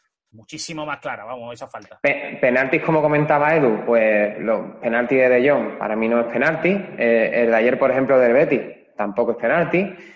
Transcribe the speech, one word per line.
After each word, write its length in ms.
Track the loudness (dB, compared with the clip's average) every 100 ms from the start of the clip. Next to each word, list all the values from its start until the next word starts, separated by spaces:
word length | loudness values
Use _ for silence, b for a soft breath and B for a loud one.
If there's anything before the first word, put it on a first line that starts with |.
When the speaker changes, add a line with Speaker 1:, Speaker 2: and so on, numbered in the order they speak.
| _ _ _
Speaker 1:
muchísimo 560 | -20 -18 -14 -12 -10 -8
más 140 | -8
clara, 240 | -8 -10
vamos, 280 | -12 -14 -14
esa 140 | -14 -16
falta. 320 | -16 -18 -6
Speaker 2:
Pe-, 380 | -4 -4 -8 -2
penaltis, 400 | 0 0 0 -2
como 200 | 0 0
comentaba 540 | 2 2 2 2 2 2
Edu, 280 | 2 0
pues 540 | 0 2 4 2 0 -2
los 380 | -4 -4 -4 -8
penaltis 380 | -2 -2 2 4
de 100 | 4
De 220 | 4 4
Jong 280 | 2 -2 -6
para 180 | -4 -2
mí 100 | 0
no 120 | 0
es 60 | 0
penalti, 420 | -2 -2 0 0
eh, 600 | -2 -4 -2 2 2 2
el 160 | 0 2
de 60 | 2
ayer, 220 | 2 2
por 120 | 0
ejemplo, 280 | 0 2 4
del 140 | 4
Betis 260 | 4 2 0 -4 -16 _ -8
tampoco 360 | -6 -4 -4
es 40 | -2
penalti, 460 | -2 0 0 -2 -4 B B